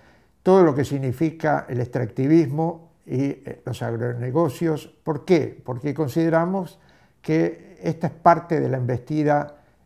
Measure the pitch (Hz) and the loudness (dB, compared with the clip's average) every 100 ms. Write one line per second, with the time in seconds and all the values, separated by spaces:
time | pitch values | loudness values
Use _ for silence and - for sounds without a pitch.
0 | _ _ _ _ - 190 170 135 131 139 | _ _ _ _ 4 6 6 4 -2 -2
1 | 135 123 165 160 151 143 - 123 120 139 | -4 -2 -2 -2 -2 -2 -2 -6 -4 -4
2 | 113 - 135 160 147 147 160 165 - _ | -6 -2 2 4 4 0 -4 -6 -16 _
3 | - 131 139 147 - - - 120 117 117 | -6 -4 -4 -6 -12 -12 -10 -6 -6 -4
4 | 120 120 123 135 170 - 165 151 - _ | -4 -4 -2 0 0 0 -2 -4 -6 _
5 | - 147 - 175 117 - - 120 147 135 | -8 -6 2 2 0 -8 -10 -8 -6 -4
6 | 151 165 165 160 170 196 170 - _ _ | -4 0 2 2 0 -4 -6 -14 _ _
7 | _ _ - 156 170 165 - - 165 160 | _ _ -2 0 0 -4 -18 -10 -6 -4
8 | 165 - 175 170 165 156 131 131 123 123 | -4 2 4 4 2 -2 0 -2 -2 -4
9 | - 151 147 147 147 - _ _ | -4 -2 2 2 0 -12 _ _